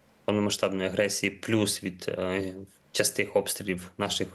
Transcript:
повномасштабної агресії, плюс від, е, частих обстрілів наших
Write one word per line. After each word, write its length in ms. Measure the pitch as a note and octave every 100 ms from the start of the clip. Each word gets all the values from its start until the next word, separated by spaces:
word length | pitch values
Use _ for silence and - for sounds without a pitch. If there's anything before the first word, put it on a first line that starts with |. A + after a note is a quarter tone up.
| _ _ -
повномасштабної 640 | G#2 G#2 - G2 F#2+ F#2
агресії, 400 | F#2 G2+ - G2
плюс 540 | G2 - A2 G2+ -
від, 220 | F#2+ F2+ -
е, 460 | - F#2 F#2+ F#2+ F#2+ G2 - _
частих 440 | - G#2 - G2+ G2+
обстрілів 560 | G2 - G2+ F2+ F2+ -
наших 300 | G2+ - F#2